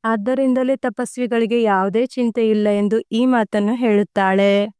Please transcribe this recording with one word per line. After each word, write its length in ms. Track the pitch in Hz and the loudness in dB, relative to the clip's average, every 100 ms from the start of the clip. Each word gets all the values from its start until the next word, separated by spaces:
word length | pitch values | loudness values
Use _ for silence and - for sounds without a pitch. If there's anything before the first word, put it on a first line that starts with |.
ಆದ್ದರಿಂದಲೇ 720 | 226 226 208 254 269 254 254 269 | -2 -2 -2 0 0 0 0 -2
ತಪಸ್ವಿಗಳಿಗೆ 840 | 254 214 247 - 247 233 226 240 | -4 -6 -10 -6 -4 -2 0 0
ಯಾವುದೇ 440 | 226 190 196 208 254 | 2 2 0 0 -2
ಚಿಂತೆ 440 | - 240 226 220 | -2 -2 0 0
ಇಲ್ಲ" 180 | 214 208 | 2 2
ಎಂದು 320 | 202 208 220 - | 0 0 -2 -2
ಈ 140 | 220 254 | 0 2
ಮಾತನ್ನು 480 | 254 214 214 208 | 2 0 -2 -2
ಹೇಳುತ್ತಾಳೆ. 920 | 240 240 202 208 - 190 190 202 202 208 - | 0 0 0 0 0 0 2 2 2 -2 -8